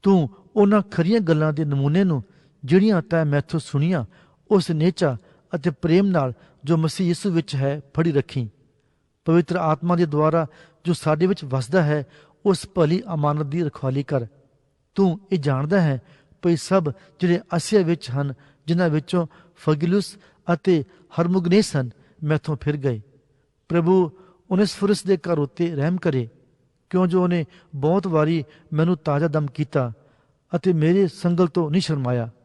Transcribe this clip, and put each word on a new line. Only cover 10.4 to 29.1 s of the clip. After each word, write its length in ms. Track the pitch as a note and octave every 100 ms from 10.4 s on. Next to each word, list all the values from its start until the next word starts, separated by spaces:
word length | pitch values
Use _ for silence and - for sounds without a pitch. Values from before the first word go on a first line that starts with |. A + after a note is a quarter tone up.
| D#3 - - _ E3+
ਜੋ 80 |
ਸਾਡੇ 340 | E3+ D#3+ D3+ F#3
ਵਿੱਚ 180 | G3 C#3+
ਵਸਦਾ 380 | C3 A#2 F3+
ਹੈ, 220 | D3+ D3+ C3+ - _ _ G#3
ਉਸ 220 | F#3 - -
ਭਲੀ 260 | D3+ F3+ A#3
ਅਮਾਨਤ 320 | D#3+ D3 D3 D3
ਦੀ 180 | E3
ਰਖਵਾਲੀ 400 | D#3 - C3+ C3+
ਕਰ। 220 | C3+ C#3+ A#2 _ _ _ _ _ _ -
ਤੂੰ 240 | F#3+ E3+ _
ਇਹ 80 | F#3
ਜਾਣਦਾ 420 | C#3+ C3 D3 G3
ਹੈ 180 | D#3+ C3 _ _ _ _
ਭਈ 140 | F3 E3+
ਸਭ 360 | - F#3+ D#3 - - _
ਜਿਹੜੇ 200 | F3+ F3 -
ਆਸੀਆ 280 | E3+ - G#3
ਵਿੱਚ 280 | E3+ E3+ -
ਹਨ, 220 | C3 C#3+ C3 _ _ -
ਜਿਨ੍ਹਾਂ 220 | E3+ F3
ਵਿੱਚੋਂ 360 | D3+ - F3+ D#3+ - _ _
ਫਗਿਲੁਸ 600 | - D3+ E3+ G3+ F3+ - _ _ -
ਅਤੇ 360 | E3+ - E3+ C3+ _ _ -
ਹਰਮੁਗਨੇਸ 560 | E3+ F#3 F3 G3 - D3+
ਹਨ, 140 | B2 - _ _
ਮੈਥੋਂ 340 | D3+ D#3 - D3
ਫਿਰ 160 | D3+ D3
ਗਏ। 240 | C3+ A2+ - _ _ _ _ _ _
ਪ੍ਰਭੂ 420 | E3+ E3 F#3 E3+ - - _ _
ਉਨੇਸਫੋਰਸ 540 | F#3 G#3 - G3 G#3
ਦੇ 140 | F#3 F#3+
ਘਰ 220 | F3 E3
ਉੱਤੇ 360 | C#3+ - E3+ D3+
ਰਹਿਮ 220 | D3 F3+
ਕਰੇ, 300 | F3+ C3 A2+ _ _ _ _ _ _
ਕਿਉਂ 160 | F3+ F#3
ਜੋ 160 | F3+
ਉਹਨੇ 220 | F3+ F3 D3 - _ C#3
ਬਹੁਤ 320 | D3 F#3+ F#3
ਵਾਰੀ 360 | D#3+ D3+ E3 - - _
ਮੈਨੂੰ 240 | D#3 E3 F3
ਤਾਜ਼ਾ 300 | -